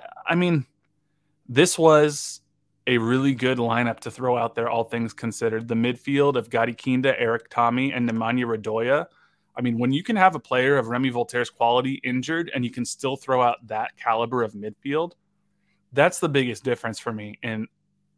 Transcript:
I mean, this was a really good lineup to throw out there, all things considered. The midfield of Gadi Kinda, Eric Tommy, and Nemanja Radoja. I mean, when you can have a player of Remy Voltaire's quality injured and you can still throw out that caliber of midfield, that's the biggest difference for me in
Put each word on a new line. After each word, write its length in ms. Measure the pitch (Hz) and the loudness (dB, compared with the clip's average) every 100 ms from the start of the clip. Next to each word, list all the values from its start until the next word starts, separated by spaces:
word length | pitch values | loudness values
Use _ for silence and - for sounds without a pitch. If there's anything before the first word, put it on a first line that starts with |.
| - - - | -2 -10 -2
I 80 | 170 | 2
mean, 300 | 180 160 - _ _ _ _ _ _ _ - | 2 2 -2 _ _ _ _ _ _ _ -2
this 320 | 123 175 - | 4 4 6
was 600 | 160 151 151 147 - - _ _ _ _ - | 6 8 6 0 -10 -12 _ _ _ _ 0
a 100 | 123 | 0
really 360 | 113 127 139 123 | 2 2 2 2
good 220 | 127 123 | 0 0
lineup 420 | 117 117 120 113 | 0 0 0 -4
to 100 | 117 | -10
throw 260 | 113 127 123 | -6 -2 0
out 180 | 117 - | -2 -2
there, 140 | 117 | -2
all 140 | 117 | -2
things 300 | 113 117 113 | -2 -4 -6
considered. 540 | - 117 - 117 110 117 | -6 -8 -4 -4 -4 -4
The 80 | 113 | -2
midfield 600 | 120 123 - 139 143 131 | -2 -2 -2 0 2 0
of 140 | 110 | -2
Gadi 240 | 113 117 | 0 0
Kinda, 440 | 113 131 127 135 - | -2 -2 0 0 0
Eric 300 | 117 117 - | 0 -2 -4
Tommy, 440 | - 117 120 135 | 0 0 0 -2
and 160 | 127 120 | -2 -2
Nemanja 360 | 113 113 123 120 | -2 -2 -2 -2
Radoja. 600 | 110 107 110 120 143 170 _ _ _ _ - | -4 -4 -2 0 0 -2 _ _ _ _ -6
I 60 | |
mean, 160 | 123 117 | -2 0
when 140 | 123 | 0
you 100 | 139 | 0
can 120 | 196 214 | 0 4
have 180 | 185 156 | 4 4
a 40 | |
player 380 | - 127 131 139 | -2 0 2 2
of 100 | 113 | 0
Remy 220 | 120 135 | -2 -2
Voltaire's 400 | 120 117 123 120 | -2 -4 -4 -4
quality 460 | - 117 127 131 139 | 0 2 4 2 -2
injured 460 | 127 127 127 165 170 | -4 -4 -2 -4 -4
and 100 | 135 | -4
you 80 | 120 | -4
can 140 | 123 117 | -4 -8
still 300 | - 135 135 | -6 -4 -4
throw 240 | - 127 | 0 2
out 240 | 120 - 117 | 2 0 -4
that 280 | 127 117 - | -8 -8 -6
caliber 460 | 120 113 113 123 | -2 0 0 -2
of 100 | 110 | -4
midfield, 580 | 104 107 - 139 147 175 - _ _ _ _ _ _ _ | -6 -12 -10 -6 -4 -6 -10 _ _ _ _ _ _ _
that's 260 | 123 165 - | 2 2 2
the 100 | 165 | 0
biggest 340 | 139 123 107 | 0 0 -2
difference 360 | 131 117 113 107 | -4 -4 -4 -8
for 120 | - | -8
me 260 | 110 104 104 | -8 -10 -10
in 240 | 120 110 113 _ _ _ _ | -8 -6 -8 _ _ _ _